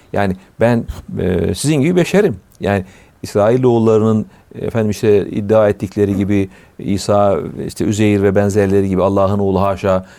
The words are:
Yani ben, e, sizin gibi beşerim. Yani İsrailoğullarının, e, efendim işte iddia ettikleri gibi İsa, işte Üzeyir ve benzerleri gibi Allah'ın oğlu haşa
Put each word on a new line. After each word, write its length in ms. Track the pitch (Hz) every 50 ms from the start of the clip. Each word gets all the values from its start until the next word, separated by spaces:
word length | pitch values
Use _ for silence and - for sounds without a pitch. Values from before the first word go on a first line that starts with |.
| _ _ -
Yani 220 | 101 101 98 92 - - - _ -
ben, 260 | 110 117 120 117 - - - - - - - 104
e, 360 | 92 92 92 87 90 90 92
sizin 200 | - - 139 160
gibi 200 | 143 131 170 180
beşerim. 420 | 180 165 - - 190 220 170 107 - - _ _ -
Yani 260 | - 98 101 98 95 - - - - _ _ _ -
İsrailoğullarının, 1000 | - - 104 101 110 120 127 131 127 117 117 113 113 110 107 107 110 110 107 101 - - - _ _ -
e, 100 | - 95
efendim 260 | 92 - 117 110 107
işte 380 | 101 - - 110 104 101 90 -
iddia 400 | - 110 104 101 107 110 107 104
ettikleri 460 | 101 - 107 98 - 104 101 98 101
gibi 340 | 95 101 95 104 101 98 95 - - - - _ -
İsa, 600 | - - 101 95 - - 104 101 101 101 95 76 - - - - - -
işte 180 | - - -
Üzeyir 360 | 95 110 104 110 104 104 101
ve 140 | 98 101 95
benzerleri 540 | 101 101 101 98 107 101 95 98 101 98 98
gibi 140 | 95 90 90
Allah'ın 360 | 98 98 98 98 95 101 101
oğlu 220 | 101 98 95 92
haşa 440 | 98 98 98 92 104 98 92 92 95 - -